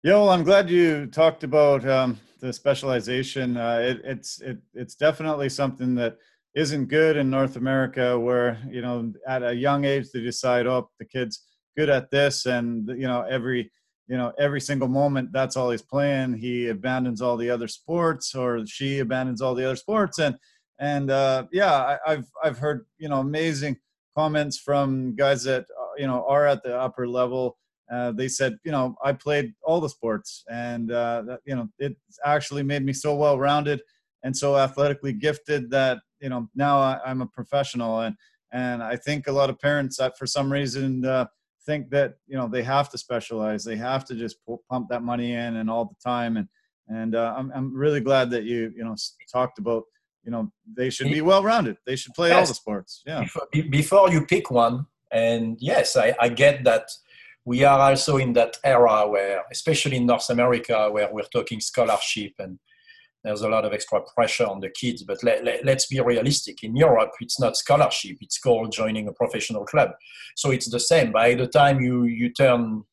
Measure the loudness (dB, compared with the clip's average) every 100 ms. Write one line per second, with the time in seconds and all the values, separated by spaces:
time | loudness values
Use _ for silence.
0 | 6 6 6 4 6 6 6 4 4 2
1 | -4 2 2 2 0 4 6 4 4 2
2 | 2 -2 _ _ -10 -2 0 0 0 -2
3 | -2 -4 -4 -4 -4 -2 0 0 0 -2
4 | -8 -10 -12 -14 -12 -12 _ -14 -14 0
5 | 0 0 -4 -2 -4 -2 -4 -2 -2 0
6 | -2 -4 _ _ _ -4 -2 -2 0 2
7 | 4 4 2 0 0 -2 -2 0 0 0
8 | 0 2 2 2 0 -2 -10 -8 -6 -4
9 | -6 -8 -6 -4 -2 -2 0 0 0 -2
10 | -4 -6 -6 -4 0 2 2 -2 -4 _
11 | -10 -6 -6 -8 _ _ _ -2 2 2
12 | 2 2 2 2 -2 -2 -2 -4 -6 -6
13 | -2 -2 -2 -4 -2 -4 -4 _ _ _
14 | -8 -4 -4 0 0 0 -4 -2 0 0
15 | 0 0 -2 -2 -2 -2 -2 -4 _ -2
16 | 0 0 -2 -4 -4 -4 -4 -4 -4 -2
17 | -2 -2 -2 -2 -2 -4 -6 -12 -6 0
18 | 0 -2 -8 -4 -2 -2 -6 -6 -4 -4
19 | -2 -2 -4 -4 -4 -2 -2 -4 -2 0
20 | 0 0 -2 -2 _ _ _ _ -4 -2
21 | 0 2 2 0 -2 2 4 4 2 -2
22 | 0 -2 -4 -4 -4 -2 -4 -4 -10 _
23 | -4 -2 -2 -2 -2 -2 -6 -8 _ _
24 | _ -2 0 0 -2 -6 0 0 2 -2
25 | -4 0 2 2 0 -2 -4 -12 -12 -6
26 | -4 -2 0 2 2 0 -2 -4 -4 -4
27 | -4 -2 -2 -2 -4 -6 _ _ _ -6
28 | -6 -4 -6 -2 -2 -4 -6 -2 -2 -4
29 | -4 -4 -2 -2 -2 -6 -2 0 -2 -6
30 | -4 -4 -8 -18 -14 -10 -8 -6 -4 -2
31 | -2 -4 -6 -14 -8 -6 -6 _ -8 -8
32 | _ _ 0 0 -2 -6 -4 -2 -2 -2
33 | -2 2 2 2 2 2 0 -4 -8 _
34 | _ _ -8 -2 2 2 2 2 0 0
35 | -6 -2 -2 -4 -4 -4 0 0 2 0
36 | _ _ -8 -8 -8 -2 2 4 2 -2
37 | -6 -6 -8 -10 -4 -2 -2 -4 -2 -2
38 | -4 -6 _ _ _ -6 -6 -6 -6 -6
39 | -4 -6 -2 0 0 0 0 0 -2 -2
40 | -4 -4 -6 -2 -2 -2 -2 -4 -4 -2
41 | 0 0 -2 _ _ _ -6 -6 -2 0
42 | 0 -4 _ -6 -4 -4 0 0 0 -6
43 | -6 -6 -4 -4 -2 -4 -6 -6 -4 -4
44 | -6 -8 -8 -10 -14 -14 _ -6 -4 -6
45 | -4 -4 -4 -4 -6 -4 -2 -2 -4 _
46 | -4 -2 -2 -4 -6 _ _ _ _ -8
47 | -4 -2 -2 -4 -8 -6 -8 -2 0 0
48 | 2 2 2 -2 -2 -4 -4 -8 -10 -8
49 | -10 _ -6 -2 -2 -4 -4 -4 -4 _
50 | _ _ -10 -6 -6 _ -16 -6 -4 -2
51 | -2 0 4 4 4 0 0 -6 -8 -8
52 | -8 0 6 6 4 -2 -8 -8 -8 -18
53 | -10 -6 -6 -8 -4 -2 2 0 4 6
54 | 6 4 2 0 2 2 2 2 -6 _
55 | _ 0 2 0 -2 -4 0 2 2 2
56 | 2 2 0 6 4 6 2 2 -2 -18
57 | _ -20 -20 -16 -4 4 6 8 6 4
58 | 2 2 2 2 2 0 4 6 6 6
59 | 2 2 0 -4 -6 -4 0 0 0 0
60 | 2 2 2 2 2 2 0 0 2 0
61 | -2 -4 -4 -4 -4 -6 -4 0 2 2
62 | -2 -6 -8 -12 -14 -14 _ _ _ -20
63 | _ _ -8 -4 0 0 0 -4 -2 -2
64 | -2 0 0 2 -2 -2 -8 -6 -6 -6
65 | -8 -2 2 2 0 -2 0 0 0 0
66 | 2 2 2 0 -4 -12 -6 4 6 6
67 | 2 -4 -8 -2 0 0 2 4 4 2
68 | -6 -14 -10 -2 2 2 0 -2 -2 -2
69 | -6 -4 -2 -2 -6 -6 0 2 2 -2
70 | -20 -20 -16 -6 -2 -2 -2 -4 4 4
71 | 4 4 4 2 2 6 6 4 2 2
72 | 2 0 -2 4 4 4 0 -6 -8